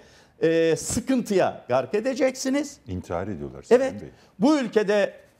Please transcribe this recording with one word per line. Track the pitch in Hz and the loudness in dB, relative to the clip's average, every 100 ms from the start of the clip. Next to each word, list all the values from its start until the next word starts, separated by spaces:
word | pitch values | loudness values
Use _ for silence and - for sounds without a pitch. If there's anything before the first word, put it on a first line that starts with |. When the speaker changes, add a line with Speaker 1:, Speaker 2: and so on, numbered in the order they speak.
| - - _ - | -16 -20 _ -2
Speaker 1:
eee, | 160 165 165 151 | 2 4 2 0
sıkıntıya | - - 226 262 - 196 131 92 - | -2 -6 -2 -2 0 2 2 -2 -2
gark | 123 123 | -2 0
edeceksiniz. | 208 233 262 262 262 262 269 294 - - | -2 -2 0 -2 -2 -2 -2 -4 -10 -10
Speaker 2:
İntihar | 92 - 87 98 | -10 -6 -6 -6
ediyorlar | 87 71 65 | -8 -10 -8
Sayın | - 123 | 2 4
Speaker 1:
Evet. | 135 202 | 2 -6
Speaker 2:
Bey. | - - _ - | -14 -20 _ 0
Speaker 1:
Bu | 226 302 | 2 2
ülkede | 233 214 196 208 196 - - _ | 2 0 2 2 0 -4 -20 _